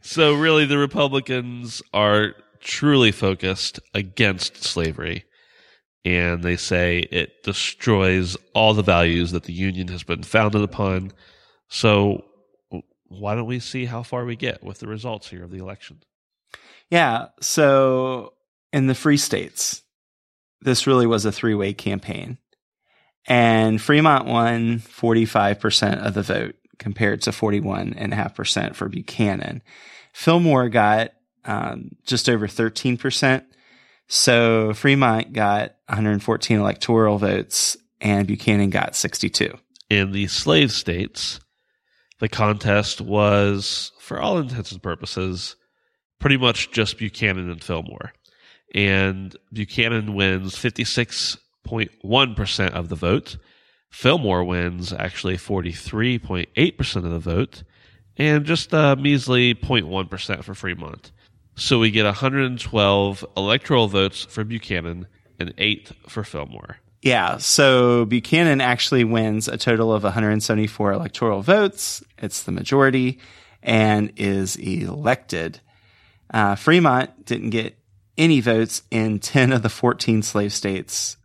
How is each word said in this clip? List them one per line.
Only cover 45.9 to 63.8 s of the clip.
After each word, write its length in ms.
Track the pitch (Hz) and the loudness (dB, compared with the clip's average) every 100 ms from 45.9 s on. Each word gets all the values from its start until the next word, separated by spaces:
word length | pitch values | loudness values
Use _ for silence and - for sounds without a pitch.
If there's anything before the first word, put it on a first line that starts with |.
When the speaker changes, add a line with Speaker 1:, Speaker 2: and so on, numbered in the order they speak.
| _ _ _ | _ _ _
Speaker 1:
pretty 180 | 139 135 | 0 2
much 340 | 127 117 - | 2 0 -4
just 260 | 120 107 - | -2 -2 -2
Buchanan 540 | 107 - 110 92 90 | -8 -2 -2 -2 -4
and 120 | 82 | -8
Fillmore. 500 | - 85 80 - - _ _ _ _ _ _ | -6 -6 -6 -12 -16 _ _ _ _ _ _
And 600 | 101 101 95 95 95 95 - _ | 0 2 4 2 -2 -10 -16 _
Buchanan 640 | 110 104 - 117 117 107 101 | -8 -6 -2 0 0 -2 0
wins 420 | 95 95 95 - | 0 0 -4 -4
fifty-six 800 | 123 - 113 - 117 - - - _ _ - | -6 -4 -4 -2 -4 -4 -6 -8 _ _ -10
point 260 | 113 110 _ | -6 -6 _
one 320 | - 120 131 110 | -2 0 2 -2
percent 380 | 98 - 92 | -4 -2 -2
of 160 | - 85 | -2 -8
the 60 | 82 | -4
vote, 420 | 87 95 - - _ _ _ _ _ | 0 0 -2 -18 _ _ _ _ _
Fillmore 540 | - 123 170 117 90 | -2 0 2 0 0
wins 500 | 90 90 87 87 90 | 0 -2 -2 -4 -8
actually 440 | 95 92 - 95 92 | -8 -10 -8 -6 -6
forty-three 840 | - 98 85 85 - 107 120 120 | -4 -4 -4 -8 -8 -4 -2 -2
point 300 | - 90 85 - | -4 -6 -4 0
eight 220 | 160 - | 0 0
percent 280 | 135 98 87 | -6 -4 -4
of 60 | |
the 80 | 85 | -4
vote 440 | 82 87 135 - - _ _ _ _ - | -2 -2 -2 -8 -20 _ _ _ _ -2
and 280 | 151 151 147 | 2 2 2
just 280 | 165 - | -2 0
a 220 | 160 143 135 | 2 4 4
measly 580 | 139 143 127 127 120 | 2 0 2 2 2
point 340 | - - 123 80 | 0 0 0 0
one 200 | 95 92 | -6 -6
percent 380 | 90 - 98 - | -10 -8 -8 -8
for 80 | |
Fremont. 580 | 95 95 87 78 - - _ _ _ _ - | -10 -8 -8 -12 -16 -20 _ _ _ _ -8
So 240 | - 127 | 2 4
we 120 | 113 | 4
get 140 | 107 104 | 4 2
a 80 | |
hundred 320 | 101 131 139 131 | 2 -2 0 -2
and 140 | 123 | -4
twelve 680 | - 113 101 101 101 95 - - | -4 2 4 4 2 -2 -8 -4
electoral 520 | 98 127 - 127 | 0 -2 2 2